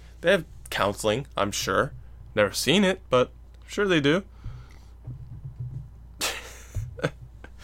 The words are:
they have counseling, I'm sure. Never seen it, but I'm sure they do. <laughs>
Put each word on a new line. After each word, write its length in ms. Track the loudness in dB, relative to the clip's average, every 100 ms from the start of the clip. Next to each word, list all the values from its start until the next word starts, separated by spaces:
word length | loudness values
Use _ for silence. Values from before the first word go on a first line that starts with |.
| -20 -4
they 100 | 2
have 140 | 2 2 -12 -8
counseling, 560 | 0 0 2 2 0 0 0
I'm 160 | 0
sure. 400 | 0 0 2 2 -2 -14 -16 -6
Never 180 | 2 2
seen 320 | 2 4 6
it, 160 | 6 2 2
but 200 | 4 4 -2 -20 -20
I'm 80 | -8
sure 180 | 0 4
they 140 | 4
do. 220 | 6 4 0 -12 -12 -12 -14 -18 -20 -18 -14 -14 -12 -14 -12 -10 -10 -10 -12 -16 -16 -6
<laughs> 880 | -6 -6 -10 -16 -12 -8 -8 -4 -6 -6 -16 -18 -18 -16